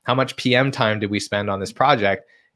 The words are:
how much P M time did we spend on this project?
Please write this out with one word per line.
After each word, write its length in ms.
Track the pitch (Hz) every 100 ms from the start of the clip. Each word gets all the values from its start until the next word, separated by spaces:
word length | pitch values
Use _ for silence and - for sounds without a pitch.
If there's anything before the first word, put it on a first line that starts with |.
how 120 | - 127
much 200 | 131 -
P 180 | 127
M 160 | 123 135
time 300 | 135 110 107
did 100 | 101
we 100 | 101
spend 300 | - 104 104
on 120 | 98
this 100 | 95
project? 580 | - 135 131 98 95 - _ _